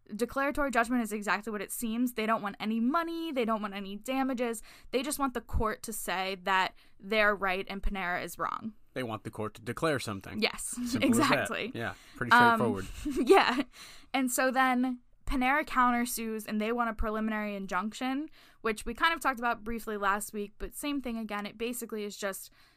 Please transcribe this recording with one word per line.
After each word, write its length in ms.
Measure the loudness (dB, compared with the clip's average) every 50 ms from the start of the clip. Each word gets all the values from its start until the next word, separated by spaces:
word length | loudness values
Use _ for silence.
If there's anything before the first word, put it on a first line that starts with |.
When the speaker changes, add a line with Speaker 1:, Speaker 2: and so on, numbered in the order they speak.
| _ -14 -4
Speaker 1:
declaratory 560 | -4 -4 -2 0 0 0 0 0 0 -2 0
judgment 320 | 2 2 2 2 2 0 0
is 100 | -2 -4
exactly 380 | -4 -2 -2 -2 -2 -2 -6
what 100 | -6 -6
it 100 | -6 -6
seems. 440 | -6 -6 -4 -4 0 0 0 0 0
They 100 | -2 0
don't 160 | 0 0 0 0
want 140 | -6 -6 -4
any 220 | -4 -2 0 2
money. 520 | 2 2 2 2 0 -2 -4 -4 -4 -2 0
They 120 | 0 2
don't 160 | 2 0 0
want 140 | -2 -6 -6
any 220 | -8 -8 -8 -10
damages. 680 | -8 -6 -2 0 0 0 0 0 -2 -2 -2 -2 -6 -8 -14 -20 -20 -14 -2
They 120 | -2 0 0
just 160 | 0 -2 0
want 160 | -2 -2 -2
the 80 | -4 -6
court 400 | 0 0 2 2 2 0 -2 -6
to 100 | -8 -8
say 460 | -6 -4 -2 -2 -2 -2 -2 -4 -4 0
that 280 | 2 4 4 4 2 -2 -8 -20 -20 -20 -18
they're 360 | -4 0 4 6 6 6 4
right 320 | 4 2 0 0 0 -2 -4
and 140 | -6 -2 0
Panera 400 | 0 0 0 -2 -2 -2 -2 -4
is 140 | -6 -6 -4
wrong. 340 | -4 -4 -4 -4 -6 -10 -10 -12 -20 -10 -6
Speaker 2:
They 80 | -6 -4
want 220 | -4 -4 -6 -6
the 60 | -8
court 240 | -6 -6 -6 -6 -6
to 60 | -8
declare 380 | -6 -6 -2 0 2 2 2 2
something. 420 | 0 -2 -6 -6 -6 -8 -2 0
Speaker 1:
Yes, 340 | 0 0 -2 -4 -8 -8 -6 -6 -4
Speaker 2:
Simple 0 |
as 60 | -2 0
that. 80 | 2 4
Speaker 1:
exactly. 680 | 4 6 6 6 4 4 4 2 0 -2 -4 -4 -6 -4
Speaker 2:
Yeah, 180 | -4 -4 -6 -6 -8 -14 -20 -8
pretty 160 | -6 2 6 8
Speaker 1:
Um, 220 | 8 10 8 8
Speaker 2:
straightforward. 320 | 6 4 2 2 0 -4 -6 -8 -8 -6
Speaker 1:
<laughs> 240 | -4 -2 0 6 8
yeah. 340 | 8 8 8 6 2 0 -2 -4 -8 -18 -20 -20 -20 -20 -14 -2 0
And 180 | 0 0 2 2
so 180 | 2 2 2
then 500 | 4 4 4 4 4 2 2 0 -2 -4 -8 _ -20 -10 -4
Panera 360 | -2 0 2 2 4 2 2 0
countersues 800 | 0 2 4 4 4 4 2 0 -2 -2 -4 -4 -4 -6 -6 -6 -4
and 100 | -2 -2
they 140 | 0 0 0
want 160 | 0 -2 -2
a 60 | -2
preliminary 600 | -2 -2 -2 0 -2 -2 -2 -2 -2 -4 -4 -6
injunction, 760 | -8 -6 -4 -4 -2 -2 -4 -6 -4 -4 -4 -2 -4 -6 -8 -12 -20 -20 -20 -20 _ -4
which 240 | -2 -2 -2 -4
we 80 | -8 -2
kind 180 | 2 2 2 2
of 80 | 2
talked 180 | 0 -2 -2 0
about 240 | 0 -2 -2 -2 -4
briefly 360 | -6 -6 -6 -4 -6 -4 0
last 340 | 2 2 2 0 -2 -6 -6
week, 220 | -6 -8 -8 -8 -10
but 160 | -10 -10 -8
same 280 | -6 -6 -4 -4 -4 -4
thing 160 | -4 -6 -6
again. 260 | -6 -6 -6 -6 -6
It 140 | -8 -6 -6
basically 440 | -6 -4 -4 -6 -8 -8 -6 -6 -6
is 120 | -8 -8
just 340 | -6 -6 -6 -6 -6 -12 -16 -20 -20 -20 _ _